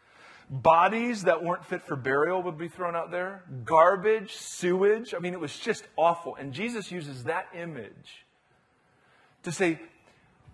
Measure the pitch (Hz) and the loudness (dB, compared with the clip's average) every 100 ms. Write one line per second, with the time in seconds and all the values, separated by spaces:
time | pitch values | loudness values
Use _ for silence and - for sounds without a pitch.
0 | _ - - - - 135 117 160 185 220 | _ -20 -20 -20 -12 0 6 6 6 2
1 | 240 226 180 165 170 180 - 151 - 147 | -2 0 2 2 2 -4 -4 -8 -6 -4
2 | 127 139 156 185 180 156 170 - 180 170 | 0 2 2 0 -4 -8 -10 -8 -6 -4
3 | 160 175 185 196 - 131 113 160 170 196 | -6 -6 -6 -10 -14 -12 2 8 8 6
4 | 208 220 196 - - - 180 185 196 220 | 2 0 -2 -14 -14 -4 0 4 4 2
5 | 240 180 180 180 147 - 240 - - - | -2 -6 -6 -6 -8 -8 -6 -6 -6 2
6 | 165 165 - - 139 131 226 233 180 175 | 2 2 -6 -10 -10 -6 -6 -6 -8 -10
7 | 143 131 123 170 - 175 170 143 98 - | -10 -10 -6 -6 -6 -12 -12 -12 -14 -18
8 | - - _ _ _ _ _ _ _ _ | -20 -20 _ _ _ _ _ _ _ _
9 | _ _ _ _ - 165 180 156 - _ | _ _ _ _ -8 0 0 -2 -8 _
10 | _ _ _ _ _ | _ _ _ _ _